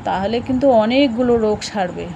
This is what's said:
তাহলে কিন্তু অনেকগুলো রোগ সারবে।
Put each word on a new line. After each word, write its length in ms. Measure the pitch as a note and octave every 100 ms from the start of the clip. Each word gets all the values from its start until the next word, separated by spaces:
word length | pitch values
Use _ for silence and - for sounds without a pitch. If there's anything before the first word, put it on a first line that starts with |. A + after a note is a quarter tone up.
তাহলে 360 | - F3+ G3 A#3
কিন্তু 300 | A#3+ B3+ C#4
অনেকগুলো 680 | A#3 G#3+ B3+ C#4+ A3+ B3 A#3
রোগ 240 | G#3+ G#3
সারবে। 440 | - A3 F3+ E3+ E3+